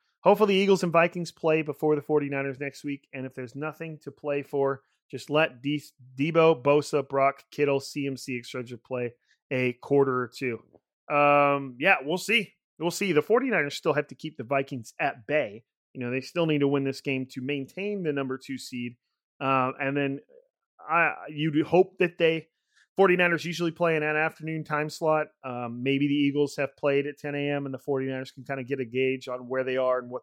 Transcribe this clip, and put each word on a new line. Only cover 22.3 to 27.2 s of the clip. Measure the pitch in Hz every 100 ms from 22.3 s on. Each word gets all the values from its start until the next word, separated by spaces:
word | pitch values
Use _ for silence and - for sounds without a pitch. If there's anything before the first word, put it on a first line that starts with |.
| 160 - _ _ _ _ -
forty-niners | 190 180 175 170
usually | 165 160 170
play | 165 170 156
in |
an | 151 151
afternoon | 156 - 156 160
time | 151 151 151
slot. | - 160 156 151 _
Um, | 131 123 120 120
maybe | 127 139 143
the |
Eagles | 147 143 139 143 -
have | 139 -
played | 147 139 143
at |
ten | 143